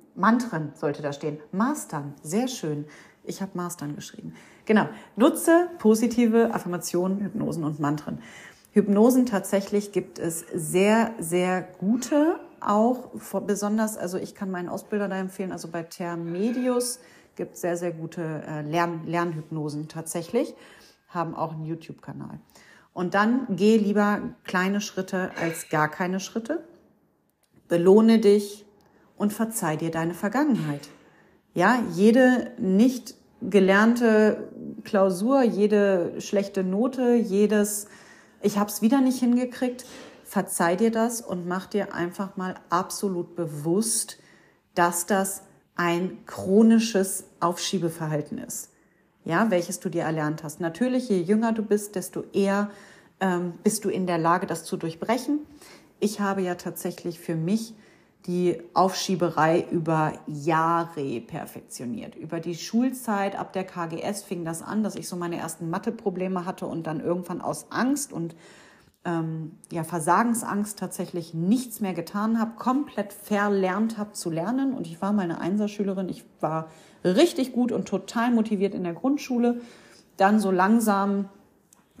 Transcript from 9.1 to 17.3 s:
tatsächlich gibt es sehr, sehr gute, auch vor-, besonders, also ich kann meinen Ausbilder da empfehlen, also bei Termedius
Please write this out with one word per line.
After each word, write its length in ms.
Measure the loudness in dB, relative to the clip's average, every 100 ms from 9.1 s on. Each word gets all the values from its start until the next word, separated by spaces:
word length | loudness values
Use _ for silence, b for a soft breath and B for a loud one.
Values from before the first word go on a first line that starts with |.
| 6 4
tatsächlich 640 | 0 0 -2 0 -2 0
gibt 260 | -4 -4 -6
es 260 | -6 -6 -8 -8
sehr, 560 | 0 2 4 4 2 -2
sehr 420 | -2 0 0 -2
gute, 800 | -4 -4 0 0 2 2 2 0 -6 -8
auch 500 | 0 4 4 2 -6 -14
vor-, 260 | -6 -6
besonders, 540 | -2 -2 0 0 -2 -4
also 200 | -6 -6
ich 160 | -8
kann 160 | -8 -8
meinen 200 | -6 -6
Ausbilder 380 | -8 -6 -4 -2
da 100 | -4
empfehlen, 340 | -6 -6 -8
also 160 | -8 -8
bei 160 | -10
Termedius 1160 | -10 -8 -6 -6 -6 -2 0 0 0 0 -2 -6 B B B